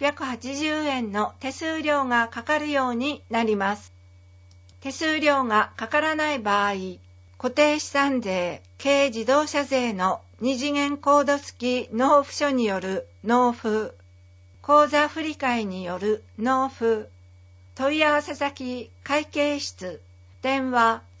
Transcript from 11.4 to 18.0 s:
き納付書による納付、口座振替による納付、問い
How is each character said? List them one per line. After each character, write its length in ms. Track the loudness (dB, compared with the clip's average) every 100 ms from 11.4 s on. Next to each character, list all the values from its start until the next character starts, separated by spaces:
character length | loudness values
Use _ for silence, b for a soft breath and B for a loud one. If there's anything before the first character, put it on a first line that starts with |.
| -2 -6 -2 -2 -2
き 20 |
納 320 | 0 4 4
付 100 | 4
書 160 | -2 -2
に 140 | 0
よ 160 | 0 -2
る 280 | -4 -6 -8 -10
納 300 | 0 2 2
付、 420 | 0 -2 -2 -4 -10 -20 -20 -20 -20 -20 -10
口 280 | 4 6 6
座 200 | 4 0
振 120 | -2
替 420 | -6 -4 -2 0
に 220 | -2 -6
よ 160 | -6 -4
る 240 | -2 -2 -4 -6
納 320 | 0 0 0
付、 400 | -2 0 0 -4 -18 -20 -20 -20 -20 -18 -4
問 200 | 0
い 60 | 2